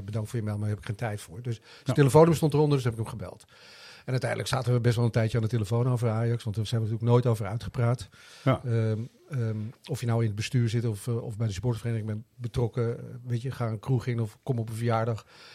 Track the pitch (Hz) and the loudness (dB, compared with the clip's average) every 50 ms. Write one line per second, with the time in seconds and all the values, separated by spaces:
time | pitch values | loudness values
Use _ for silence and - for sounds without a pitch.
0 | 101 101 107 117 107 - - 120 104 107 104 104 107 104 107 104 - - 107 - | -6 -6 -6 -6 -6 -6 -6 -4 -4 -4 -4 -2 -2 -2 -4 -4 -4 -6 -6 -6
1 | 123 110 104 104 - - - - 123 123 113 - - - - - - - 127 147 | -6 -6 -6 -8 -10 -14 -14 -10 -8 -8 -8 -8 -10 -16 -20 -8 -4 0 4 6
2 | 143 131 117 151 165 170 165 - 165 151 131 143 156 147 143 135 117 123 110 113 | 6 8 10 8 8 8 6 4 2 2 2 2 2 4 2 2 0 0 -2 -4
3 | 110 - - 107 92 87 - - - _ - - - - - - - - - - | -6 -8 -8 -10 -10 -12 -12 -16 -20 _ -20 -20 -20 -20 -20 -20 -20 -20 -20 -16
4 | - - 127 127 120 120 113 110 104 - - 127 127 120 123 123 113 123 113 117 | -8 -6 -4 -2 -2 -2 -4 -4 -4 -2 -2 -2 0 2 2 4 4 4 4 4
5 | 120 117 - 123 113 113 - 120 110 107 - 117 107 92 120 117 123 131 127 117 | 2 2 2 2 2 2 2 0 0 0 0 0 0 0 0 0 2 2 0 0
6 | 120 117 107 110 117 117 117 117 - 113 101 110 107 - - 113 113 107 113 107 | 0 0 0 0 0 0 0 -2 -4 -4 -4 -4 -2 -2 -2 -2 0 -2 -2 0
7 | 113 117 120 123 120 127 113 104 110 95 107 120 98 98 - 131 120 117 123 - | 4 6 6 6 6 4 2 0 0 -4 -4 -6 -6 -6 -2 0 0 2 0 0
8 | - - - - - - - - - - 127 - - 127 113 113 113 110 110 107 | -4 -10 -20 -20 -20 -20 -18 -2 0 2 2 2 0 0 0 0 2 0 0 -2
9 | 117 131 - _ - - - 127 117 110 107 110 107 113 - _ - - 143 117 | -4 -8 -12 _ -14 -8 -4 -4 -2 -2 -2 -4 -6 -8 -10 _ -10 -8 -8 -4
10 | - 117 113 117 117 110 101 104 107 - - 127 117 113 104 117 113 120 107 98 | 0 0 2 2 2 2 0 -2 -4 -2 0 2 2 2 2 0 0 -2 -4 -4
11 | - - 117 117 - - 107 101 117 110 98 92 98 123 117 107 - 117 117 110 | -4 -4 -4 -4 -4 -6 -4 -4 -2 -2 -2 -2 -2 -2 -2 -2 -2 -4 -4 -4
12 | 107 110 107 107 110 - _ - 120 117 - 131 120 110 - 123 117 117 120 - | -4 -4 -6 -6 -8 -12 _ -10 -10 -6 -2 -2 -2 0 0 -2 -2 -2 -4 -6
13 | 123 117 110 123 120 123 120 113 117 135 123 - 120 113 110 104 - - 135 120 | -8 -12 -14 -12 -6 -4 -4 -4 -4 -6 -6 -4 -4 -4 -4 -4 -2 0 0 0
14 | - 127 120 117 117 104 - - _ - 131 117 110 113 113 110 117 117 113 113 | 0 -2 -2 -2 -2 -4 -6 -6 _ -4 -2 -2 -4 -4 -4 -2 0 2 2 2
15 | 113 117 113 107 - - - - - - | 2 0 -2 -4 -6 -12 -20 -20 -20 -20